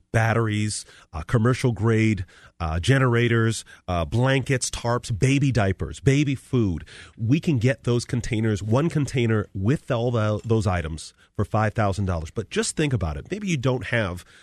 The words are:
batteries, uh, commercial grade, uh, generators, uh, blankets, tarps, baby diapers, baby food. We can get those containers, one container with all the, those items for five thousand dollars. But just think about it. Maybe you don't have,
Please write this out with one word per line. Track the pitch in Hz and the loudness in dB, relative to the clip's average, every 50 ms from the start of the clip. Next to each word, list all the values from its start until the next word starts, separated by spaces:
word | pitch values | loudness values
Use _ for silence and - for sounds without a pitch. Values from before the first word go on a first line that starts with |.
| _ _ | _ _
batteries, | - 117 110 113 110 113 117 110 104 104 104 107 104 - - - - - - _ - | 0 2 2 2 2 2 2 0 0 0 -2 -2 -4 -6 -10 -14 -20 -20 -20 _ -12
uh, | 80 80 | -12 -4
commercial | - - 123 110 123 127 - - 127 | 0 0 2 4 2 2 2 0 0
grade, | 113 95 104 117 110 110 110 110 110 92 95 - - - - - _ - | 0 0 2 2 4 4 4 2 2 0 -4 -8 -14 -20 -20 -20 _ -6
uh, | 85 80 80 87 | -4 -2 -2 0
generators, | 85 117 135 135 131 127 117 117 120 120 117 117 113 113 110 - - - - - _ - | 2 2 4 4 4 2 2 2 2 2 2 2 2 2 0 -2 -6 -14 -18 -14 _ -4
uh, | 90 85 85 | -2 -2 -2
blankets, | 73 73 113 123 131 135 139 123 - 139 123 - - | 0 0 2 2 4 2 2 2 0 -2 -2 -2 -4
tarps, | - - - 117 120 120 - - 120 87 | -6 -4 -2 -2 -2 -2 -2 -4 -2 0
baby | - 131 139 139 135 139 | 2 2 4 4 2 2
diapers, | 123 123 101 98 98 - - 67 69 - | 2 2 2 2 0 -2 -4 -8 -10 -2
baby | - 135 135 143 147 139 135 | 2 2 4 4 2 0 -2
food. | 123 - - - 127 113 98 82 73 78 - - - - - - - | -4 -6 -2 0 0 2 2 0 -4 -6 -12 -18 -20 -20 -20 -10 -6
We | 113 107 135 165 | -2 0 0 0
can | - 185 151 120 | 2 0 0 2
get | 104 127 135 - - | 2 0 0 0 -2
those | 123 120 120 - | -2 0 0 -2
containers, | - - 120 107 - 113 107 113 113 107 98 | -2 -4 -4 -4 -2 -2 -2 0 0 0 -2
one | 104 107 113 131 151 170 | -2 0 0 2 2 0
container | - 156 143 127 - 139 120 113 113 107 101 - - | 0 -2 -2 -2 0 0 0 2 2 0 -2 -4 -6
with | 101 95 107 139 165 - - | -2 0 0 0 0 -2 -4
all | 135 117 117 123 | -4 -2 -2 0
the, | 117 117 107 107 107 104 - | 0 0 0 0 0 -2 0
those | 110 113 110 101 104 | 0 0 2 2 2
items | 90 87 73 78 80 78 - - - _ _ _ _ | 0 0 -2 -4 -8 -10 -12 -14 -20 _ _ _ _
for | - 104 | -4 -4
five | - - 110 110 107 - | -2 0 0 0 0 0
thousand | - 107 101 95 104 101 | 0 0 0 0 -2 -2
dollars. | 92 90 82 80 87 | -2 -2 -4 -6 -8
But | - - 107 - | -8 -10 -10 -6
just | - 190 180 - - | -4 -4 -4 -2 -2
think | - 156 147 127 | -2 0 0 0
about | 107 - 80 73 73 | -2 -2 -4 -6 -6
it. | - - | -8 -10
Maybe | 180 214 208 196 | -10 -6 -4 -2
you | 170 135 | -2 0
don't | 117 135 127 127 92 | 0 0 0 -2 -2
have, | - 120 117 107 90 87 90 - - - - | -2 -2 0 0 -2 -4 -8 -12 -16 -20 -20